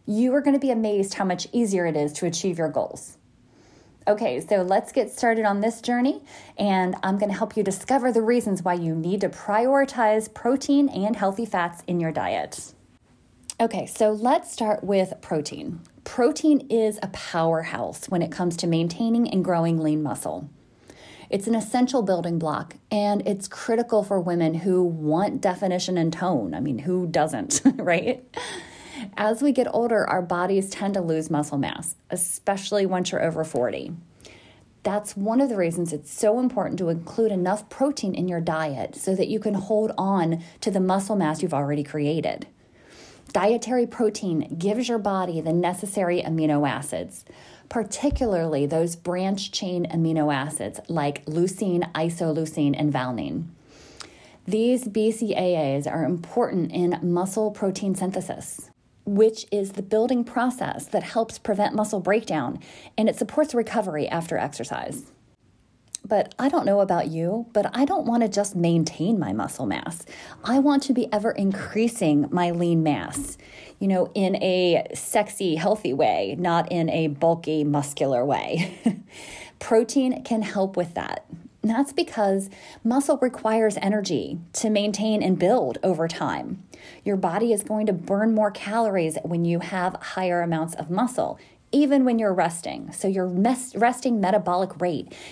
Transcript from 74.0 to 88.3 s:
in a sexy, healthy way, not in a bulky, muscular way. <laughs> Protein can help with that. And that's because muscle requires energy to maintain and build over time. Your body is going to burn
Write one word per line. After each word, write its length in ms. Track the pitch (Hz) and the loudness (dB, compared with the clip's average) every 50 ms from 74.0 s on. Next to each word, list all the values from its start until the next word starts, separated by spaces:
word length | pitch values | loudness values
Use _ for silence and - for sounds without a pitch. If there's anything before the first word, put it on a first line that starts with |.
| - - - | 2 2 2
in 220 | 208 196 185 185 | 0 2 2 2
a 500 | - - 190 180 185 180 175 165 - - - - | 2 2 2 2 4 4 4 4 2 2 -2 -8
sexy, 600 | - - - - 214 208 214 - - 196 175 156 | -10 -8 0 2 2 2 2 -2 -4 -2 -2 0
healthy 360 | 160 165 185 214 214 - 135 | 0 2 0 0 0 0 -2
way, 440 | 131 143 147 107 90 80 98 98 147 170 | 0 2 2 2 2 0 -2 -2 -4 -2
not 320 | 175 175 170 170 - - | 0 2 2 2 2 0
in 180 | 180 170 165 160 | 0 0 0 0
a 180 | - 165 160 156 | 0 0 0 0
bulky, 560 | 143 139 170 165 170 165 165 156 156 156 147 | 0 2 2 2 2 2 0 -2 0 0 2
muscular 600 | 147 143 143 139 143 - - 139 - 127 123 127 | 2 2 0 0 -2 -2 -2 0 2 2 2 2
way. 540 | 143 123 - - - 135 160 190 - - - - | 2 0 0 -2 -2 -2 -2 -2 -4 -6 -2 -2
<laughs> 180 | 226 - - - - - - - - - - - - - _ | -2 -2 -2 -8 -16 -20 -20 -18 -18 -18 -18 -18 -20 -16 _
Protein 640 | - - 233 220 247 - - 285 254 254 247 - | -2 2 4 4 4 4 2 2 2 2 0 -2
can 200 | - - 233 220 | -2 -2 -2 -2
help 340 | 202 202 - 202 190 190 190 | -2 -2 -2 -2 -2 0 0
with 180 | 180 175 170 - | -4 -4 -4 -4
that. 320 | - - - - - - - - - - - - _ | -6 -6 -6 -8 -8 -10 -14 -18 -18 -18 -20 -10 _
And 120 | - 214 226 | -2 0 2
that's 180 | 247 277 - | 2 0 0
because 580 | - 339 339 - - 226 208 196 196 196 196 196 - - - - - - - | 0 -2 -2 -2 0 0 2 2 2 0 -2 -6 -12 -20 -20 -20 -20 -4 0
muscle 340 | 226 247 285 277 - 294 262 | 2 2 2 4 2 2 2
requires 560 | 254 247 - - - 220 220 226 220 214 196 196 | 2 0 0 -2 0 2 4 4 4 4 2 2
energy 600 | 202 196 214 214 190 - 165 117 80 67 - 165 170 - | 0 0 0 0 0 0 0 -2 -2 -4 -6 -10 -10 -10
to 180 | - - - 220 | -6 -2 0 2
maintain 540 | 214 202 208 214 202 202 214 220 214 208 - | 2 2 2 0 -2 0 0 0 2 2 2
and 120 | 190 185 | 2 2
build 420 | 160 175 185 247 247 156 127 - - | 4 4 4 4 4 2 0 -2 0
over 240 | - 190 175 160 165 | 0 0 2 2 0
time. 560 | 165 - - 160 120 80 69 - - - - - - - - - - - - | -2 -2 -4 -4 -2 -2 -4 -6 -8 -10 -10 -12 -18 -20 -20 -20 -20 -20 -8
Your 140 | - 208 202 | -4 -2 0
body 360 | 190 190 170 165 208 233 233 | 0 0 0 0 0 2 2
is 120 | 214 202 - | 2 0 0
going 220 | - 214 214 214 | -2 -2 0 0
to 60 | 220 | 0
burn 400 | 190 165 - - 202 202 214 226 | 0 -2 0 0 0 2 2 4